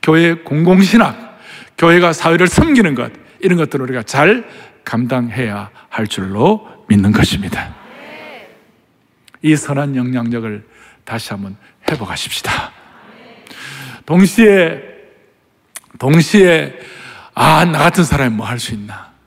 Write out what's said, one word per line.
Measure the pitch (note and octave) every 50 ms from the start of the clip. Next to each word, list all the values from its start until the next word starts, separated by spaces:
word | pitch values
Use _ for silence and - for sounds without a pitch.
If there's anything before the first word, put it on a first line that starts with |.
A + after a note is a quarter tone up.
교회의 | - - D#3 D#3+ E3+ E3+ E3 E3 -
공공신학, | - C#3 D3+ E3 F3 F#3 F#3 G3 F#3 G#3 A#3 G#3 C#3+ A#2 - - - - - - - - - - - _ -
교회가 | - E3 E3+ F3+ F3+ F3 D#3+
사회를 | - - E3+ E3 E3+ F3+ F3
섬기는 | - - D4+ E4 D4 A#3+ G#3+ E3 C#3
것, | A#2 A#2+ B2 - - - _ _ _
이런 | - F#3+ F3+ E3+
것들을 | D#3+ - - C#3 C3
우리가 | B2 C3 B2+
잘 | A2+ - - C3+ D3 F3 A3+ B3+ A3+ - - - - - _ _ _
감당해야 | - - A2+ B2+ A#2 C3 B2+ A#2+ A#2+ G#2+ B2+ B2+ A2 G#2 G2+ G2+ G#2 _ - - _
할 | - - A2+ G2+
줄로 | - - F#2+ F#2+ G2 G#2 B2 F3 A3 G#3+ - - - - _ -
믿는 | G#2+ G2+ F#2+ G2+
것입니다. | G#2+ - - - - - G2 F#2+ - - - - - - - - - - - - - - D#4 D#4 D4 A#3+ G#3 - _ _ _ _ _ _ _ _ _ _ _ _ _ _ _ _ _ - -
이 | D3+ D#3
선한 | D3 - - C#3+ C#3 D3 C#3+ C#3
영향력을 | B2+ B2 B2 B2+ B2 A#2 A#2 A#2+ A#2 A2+ A2 G#2 G#2 G#2 _ _ _ - _ _ _ _
다시 | - A#2 A#2 - -
한번 | - G2 G2+ F#2+ G2 - _ _ _ _ _ -
회복하십시다. | D#3+ C#3 A2+ F#2 - - - - - - - - - - - - - - - _ _ - - - - - - - - - _ - - - - - - - C#3 C3 B2+ - - -
동시에, | D3+ F3+ G3 F#3+ - - A3+ G#3 G3+ G3 F3 D#3+ F3 - - - - - - - _ _ _ _ _ _ _ _ _ _ _ _ _ - _ _ _ -
동시에, | - C3 D3+ E3+ D#3 - - G#3 F#3+ F3+ E3+ D#3+ D3 C#3 - - - - - - - - - - - - _
"아, | - A#2+ D3 D#3+ D#3 E3+
나 | F3+ D#3+ D3
같은 | D3 E3+ E3+ - E3+
사람이 | - - C#3+ C3+ B2 A2+
뭐 | G#2 G#2+ G#2
할 | B2 A#2+
수 | - - A#2+
있나? | G#2+ G2+ G#2+ G2+ F#2+ - - _ _ _